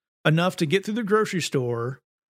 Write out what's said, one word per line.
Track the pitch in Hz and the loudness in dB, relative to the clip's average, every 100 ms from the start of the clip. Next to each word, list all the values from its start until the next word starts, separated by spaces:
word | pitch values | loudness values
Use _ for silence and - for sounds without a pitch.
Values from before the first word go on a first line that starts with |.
| _ _ 156 | _ _ 2
enough | 160 180 - | 4 2 0
to | 165 | 0
get | 190 | 0
through | 196 220 | 0 -4
the | |
grocery | 202 214 208 180 | 0 2 2 -2
store | - 143 123 117 120 135 _ _ _ | -2 -2 -2 -4 -6 -8 _ _ _